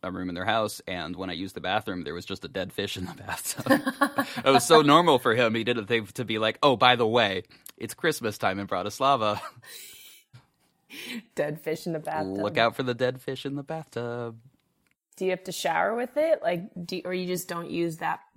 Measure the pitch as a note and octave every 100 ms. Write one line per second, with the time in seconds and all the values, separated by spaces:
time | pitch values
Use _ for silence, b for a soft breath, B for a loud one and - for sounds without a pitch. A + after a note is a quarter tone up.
0 | F#2 F#2 F2+ F2 F#2+ A2 G#2 - - F#2
1 | D#2+ F2 F#2 E2+ F#2+ - F2 G#2 G#2+ F#2
2 | D2+ E2+ - G2 - F#2+ F#2 - G2+ -
3 | F2+ - - - - - - C#4+ C4+ -
4 | C#4 - B B C#3 C3+ - D#3+ D3 D#3
5 | F3 C3 B2+ A#2 A#2 A2+ A2+ A#2+ G2 A#2
6 | G#2 - A2+ A2 A2 - D3 A#2 B2+ B2
7 | A2 A#2+ G#2+ F#2+ - B B - - -
8 | D#3+ D3+ A2+ - G#2 F#2+ G2+ F#2 G2 -
9 | C3+ C3+ G#2+ G#2 - - - - - -
10 | - - _ - _ _ _ _ _ C#4
11 | A#3+ A#3+ - - D3+ D#3 - E3+ - D#3+
12 | D3+ D#3 A#2+ G2 - D3+ A#2 A2+ B2+ A#2+
13 | B2+ B2+ - C3 C#3+ C#3 C#3 D#3+ D3+ -
14 | A#2+ A#2+ A#2 A2+ A#2+ _ _ _ _ _
15 | _ - F#3 F#3 F#3 F3 E3+ D#3+ F#3 A#3
16 | B3 D4 D#4+ D#4 E3+ F3 G3 - E3+ F#3
17 | F#3 F#3 F3+ F3+ F3+ E3+ E3+ E3+ E3+ D#3+
18 | D#3+ D#3+ -